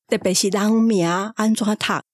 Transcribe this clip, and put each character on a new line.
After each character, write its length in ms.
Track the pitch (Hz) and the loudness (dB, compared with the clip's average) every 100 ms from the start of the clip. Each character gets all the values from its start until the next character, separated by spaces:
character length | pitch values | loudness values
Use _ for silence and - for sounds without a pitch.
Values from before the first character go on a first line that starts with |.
| - | -4
特 100 | 220 | -2
别 160 | - | 0
是 160 | 202 202 | 0 0
人 220 | 190 208 | 0 2
名 360 | 226 226 202 170 | 2 2 2 0
安 460 | 180 208 - 214 | -2 -4 -2 0
怎 120 | 220 202 | 0 0
读， 280 | 214 - 170 - | -2 -2 -4 -6